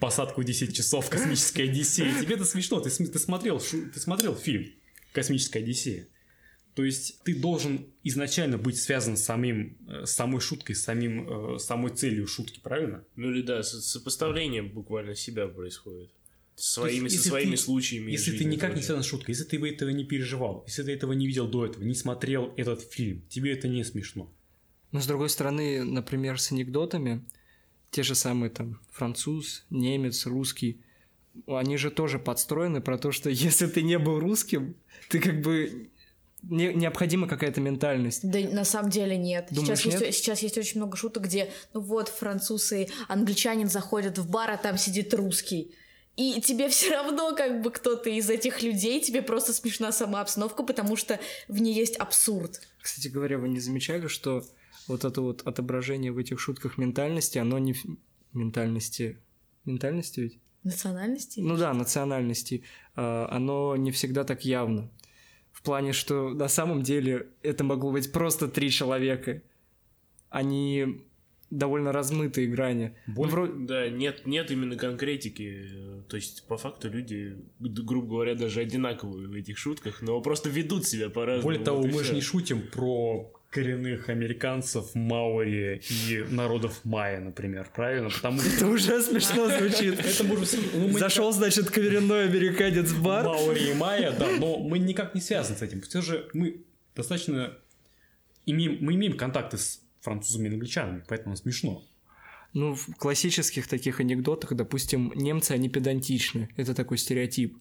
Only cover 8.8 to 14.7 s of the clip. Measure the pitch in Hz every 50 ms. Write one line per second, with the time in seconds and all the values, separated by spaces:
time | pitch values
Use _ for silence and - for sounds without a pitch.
8.8 | - - 139 131 113 113 110 107 - - 117 117 123 123 117 107 107 - - -
9.8 | - - - 71 - 135 - - 123 123 131 123 - - - - - - 107 -
10.8 | - - 113 117 120 117 113 113 113 - - 107 107 117 123 123 - - 120 117
11.8 | 123 123 123 - - 131 110 104 101 101 - - 113 - - - - - 127 151
12.8 | 160 107 95 - - - _ 113 117 127 123 127 123 120 123 113 107 - 120 113
13.8 | 107 - - 123 - 135 - - 160 160 147 160 160 147 123 110 104 101